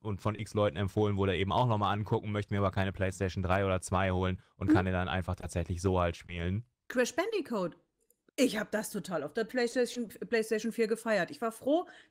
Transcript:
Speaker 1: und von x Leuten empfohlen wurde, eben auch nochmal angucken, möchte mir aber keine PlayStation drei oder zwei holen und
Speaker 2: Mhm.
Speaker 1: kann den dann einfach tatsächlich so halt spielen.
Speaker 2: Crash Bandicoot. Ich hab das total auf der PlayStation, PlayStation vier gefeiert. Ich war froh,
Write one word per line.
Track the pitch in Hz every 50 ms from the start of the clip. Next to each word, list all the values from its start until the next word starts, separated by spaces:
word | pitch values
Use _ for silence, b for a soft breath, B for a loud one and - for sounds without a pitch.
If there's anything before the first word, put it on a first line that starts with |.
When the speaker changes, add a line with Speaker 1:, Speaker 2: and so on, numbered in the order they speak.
Speaker 1:
und | - 107 101 92
von | - 107 107
x | 107 107 - -
Leuten | 107 104 101 69
empfohlen | 87 101 92 - 107 107 104 101
wurde, | 95 98 95 90
eben | 80 95 98 78
auch | 117 127
nochmal | 120 110 104 104 95 101
angucken, | 104 104 - 120 110 - 107
möchte | 104 104 104 - 107
mir | 101
aber | 101 95
keine | - 101 95 98
PlayStation | - - 95 95 - - 98 90 - 98 90
drei | 87 92 98 98
oder | 98 92 92
zwei | - - 92 92 98 95
holen | 92 92 92 92 92 - b b b
und | b 98 101
Speaker 2:
Mhm. | 104
Speaker 1:
kann | 98 92
den | 92 92
dann | 90 92
einfach | 71 78 92 85 90 90
tatsächlich | - - 85 - 90 82 - 90 85
so | 92 98 92 90
halt | 87 85 85
spielen. | - - - 87 87 85 90 95 110 117 _ _ _ _ -
Speaker 2:
Crash | - 247 247 233 -
Bandicoot. | - 370 453 453 381 269 - 233 202 180 165 - - _ _ _ _ _ _ _ _ _ _ _
Ich | - 254 208 190
hab | 220 208 -
das | - 208 214 -
total | - 202 - 190 180 156 139
auf | 151 -
der | 226 220
PlayStation, | 220 - 254 240 233 - 254 240 233 - 247 233
PlayStation | 196 - - 196 - 240 226 220 220 226 214 226 226
vier | - - 226
gefeiert. | 202 226 220 - 226 220 190 170 -
Ich | 147 -
war | 233 226
froh, | 220 - - 262 302 349 359 B B B B B